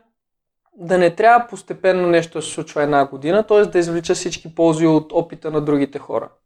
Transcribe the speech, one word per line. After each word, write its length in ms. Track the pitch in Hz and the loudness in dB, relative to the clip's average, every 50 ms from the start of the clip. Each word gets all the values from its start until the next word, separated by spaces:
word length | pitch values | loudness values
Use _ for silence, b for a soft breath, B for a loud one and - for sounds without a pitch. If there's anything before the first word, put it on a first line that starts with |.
| _ _ _ _ _ _ _ _ _ _ _ _ _ _ _ | _ _ _ _ _ _ _ _ _ _ _ _ _ _ _
да 220 | 240 175 165 190 180 | -18 -6 -2 0 2
не 160 | 180 170 170 | 2 2 2
трябва 320 | - 214 226 240 240 240 | 4 4 6 6 4 2
постепенно 600 | - 196 185 - - 170 165 - 190 185 185 180 | -2 -12 -18 -14 -14 -14 -4 0 0 0 2 0
нещо 320 | 175 170 165 165 - - 120 | 2 2 2 0 -2 -8 -10
да 40 | - | -10
се 80 | - | -10
случва 320 | - - 156 - - 156 147 | -10 -10 -10 -8 -4 -4 -2
една 240 | 147 147 143 139 | 0 2 0 0
година, 360 | 135 - 135 139 156 180 214 214 | 0 -4 -10 -4 -2 0 0 0
т.е. 220 | - 214 208 202 | 2 2 2 2
да 140 | 175 165 180 | 2 0 -2
извлича 360 | 170 170 170 170 165 - 180 | -2 0 -4 -6 -2 -2 -4
всички 400 | 175 - 180 165 - - 165 - | -2 -4 -8 -8 -10 -14 -16 -4
ползи 320 | - 165 165 156 156 165 | 0 2 2 2 2 2
от 260 | 160 156 156 156 - - | 4 4 2 0 0 -4
опита 380 | 170 165 - 156 156 - 156 | -4 -4 -4 -10 -12 -12 -6
на 100 | 156 151 | -4 -4
другите 380 | 147 147 147 143 139 139 - 143 | -2 0 0 0 0 -2 -4 -12
хора. 300 | - - - 113 - - _ _ _ | -12 -6 -6 -6 -6 -8 _ _ _